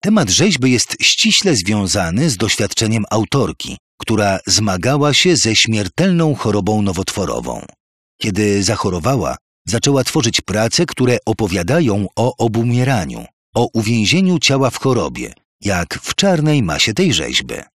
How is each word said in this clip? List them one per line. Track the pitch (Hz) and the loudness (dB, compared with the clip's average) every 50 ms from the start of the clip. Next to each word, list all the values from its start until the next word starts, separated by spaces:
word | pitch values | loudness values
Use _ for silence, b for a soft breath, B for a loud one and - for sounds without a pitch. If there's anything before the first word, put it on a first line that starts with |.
| - | 2
Temat | 190 220 220 160 95 | 2 2 2 2 2
rzeźby | 92 - 147 220 185 135 120 131 127 | 2 2 2 2 2 2 2 2 2
jest | 127 - - - - - | 2 0 -2 -6 -2 0
ściśle | - - - - 220 196 - - 196 160 | 0 0 2 2 2 2 2 2 2 0
związany | 110 90 90 110 107 101 92 78 104 92 82 85 104 151 170 | 0 0 0 0 0 0 0 0 0 0 0 0 0 0 0
z | 123 | 0
doświadczeniem | 90 110 104 - - 110 98 - - - 110 110 113 107 - | 0 -2 -2 0 -2 -2 -4 -2 -2 -2 0 0 0 -2 0
autorki, | - 110 107 - - 139 120 87 76 _ - - 92 - _ _ _ _ | 0 0 0 0 0 0 0 0 -2 _ -10 -10 -10 -12 _ _ _ _
która | - - 113 104 104 101 98 92 - | -4 -2 0 2 2 2 0 -2 -2
zmagała | - - - 110 104 92 92 85 120 139 147 143 147 135 | -2 0 0 2 0 -2 0 0 0 0 2 2 2 2
się | - - 180 175 | 4 4 4 2
ze | 127 - 113 110 | 2 2 2 2
śmiertelną | - - 110 110 107 104 92 - - 165 190 180 170 165 156 143 | 2 2 2 0 -2 -2 -4 -2 0 0 2 2 2 2 2 0
chorobą | - - 113 101 104 95 92 107 107 104 | 0 0 0 0 0 2 2 0 2 2
nowotworową. | 98 92 87 95 - - - 95 78 57 60 58 62 62 57 - - - _ _ _ _ _ _ _ _ _ | 0 -2 -2 -4 -6 -4 -4 -4 -4 -4 -6 -6 -6 -8 -10 -12 -16 -20 _ _ _ _ _ _ _ _ _
Kiedy | - 113 98 92 107 104 101 101 98 | -6 -4 0 0 2 2 2 2 2
zachorowała, | 101 110 101 - 101 90 87 78 117 139 127 87 67 64 - _ _ _ _ _ | 0 -2 0 -2 -2 -2 -2 0 0 0 0 0 -2 -4 -6 _ _ _ _ _
zaczęła | - 95 117 - 147 139 135 127 | -4 -4 -2 0 0 0 0 0
tworzyć | - - 160 131 - - - | 0 0 0 0 0 -2 -2
prace, | - - 92 107 110 117 - - 175 | -4 -2 -2 0 0 0 0 0 -2
które | 160 - - 131 123 123 110 _ | -2 -2 -2 0 0 0 0 _
opowiadają | - 110 - 110 101 85 98 85 85 131 170 170 123 101 101 98 92 _ | -4 -2 -2 -2 -2 -2 -2 -2 0 0 2 2 2 0 0 -2 -4 _
o | - 110 127 127 | -2 -2 -2 0
obumieraniu, | _ 113 117 107 117 113 123 120 123 127 131 139 113 85 71 - 55 113 - _ _ _ _ _ | _ -2 0 0 0 0 0 2 0 2 2 0 0 -2 -4 -8 -10 -12 -14 _ _ _ _ _
o | 113 120 - _ | -2 -2 0 _
uwięzieniu | 117 110 104 120 117 107 92 - 170 190 185 180 156 | -2 0 0 2 2 2 2 2 2 2 2 2 2
ciała | - - 156 139 135 127 | 0 0 0 2 0 0
w | - - | -2 -2
chorobie, | - 135 131 117 87 71 64 - 62 57 - _ _ _ _ _ | -2 0 0 0 0 -4 -6 -8 -12 -12 -14 _ _ _ _ _
jak | - 101 98 90 87 80 - - - | -4 -2 -2 -2 -2 -4 -8 -12 -8
w | - - | -8 -2
czarnej | - - 202 185 165 147 156 151 147 117 | 0 2 2 2 2 2 2 2 2 2
masie | 85 76 - - - 107 | 0 -2 -2 -2 -2 0
tej | - 185 185 120 | 0 0 2 2
rzeźby. | 98 76 62 64 - - 60 - - - _ _ | 0 -2 -2 -4 -4 -4 -6 -10 -12 -12 _ _